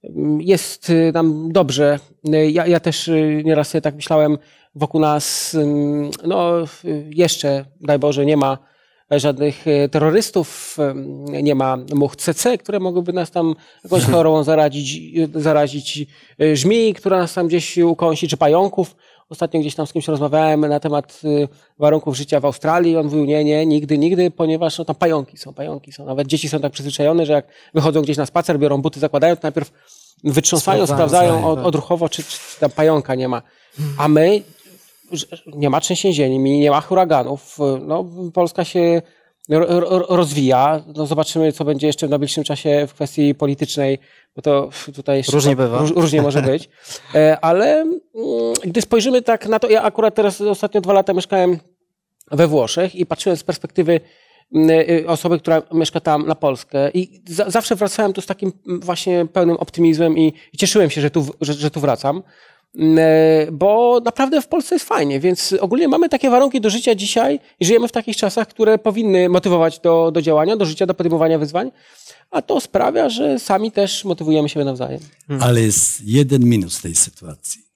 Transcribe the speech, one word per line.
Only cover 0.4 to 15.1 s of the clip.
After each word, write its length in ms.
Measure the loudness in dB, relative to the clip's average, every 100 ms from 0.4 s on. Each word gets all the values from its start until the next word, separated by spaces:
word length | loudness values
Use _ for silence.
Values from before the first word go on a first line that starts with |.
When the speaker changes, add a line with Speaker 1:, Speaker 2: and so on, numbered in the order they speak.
Speaker 1:
jest, 480 | 2 0 0 -12 0
y, 220 | 2 2
nam 380 | 2 0 0 0
dobrze. 480 | 0 0 2 2 0 _ _ 0
Y, 180 | 2 2
ja, 160 | 2 2
ja 120 | 2
też, 280 | 0 -4 -2
y, 340 | 0 2 0 0
nieraz 220 | 0 0
sobie 120 | -2
tak 140 | -4 -6
myślałem, 420 | -2 2 2 0 _ _ _ -6
wokół 260 | -2 0
nas, 520 | 0 0 -4 -6 -6
ym, 580 | -2 0 0 -2 -4 -6 -8 -4
no, 360 | -2 0 -2 -4 -10 -8
y, 240 | -8 -6 0
jeszcze, 500 | 0 0 -4 -4 -6 _
daj 180 | -2 0
Boże, 260 | 0 0 0
nie 120 | 2
ma 200 | 0 -4 _ _ _ _ _
żadnych, 560 | 0 0 -2 -4 -4 -2
y, 220 | 0 2
terrorystów, 840 | 2 2 2 0 -4 -4 -8 -16 -4
ym, 460 | -4 -4 -12 -12 -10
nie 300 | -2 0 0
ma 220 | 0 -4 -4
much 220 | 0 0 -2
C 180 | -6
C, 240 | -2 -2 -2
które 220 | -4 -4
mogłyby 340 | -2 -4 -4
nas 180 | -6 -4
tam 240 | -2 -2 -4 _ _
jakąś 200 | -2 0 2
Speaker 2:
<laughs> 20 |
Speaker 1:
chorobą 320 | 4 4 2
zaradzić, 760 | 2 2 2 0 -8 -10 -8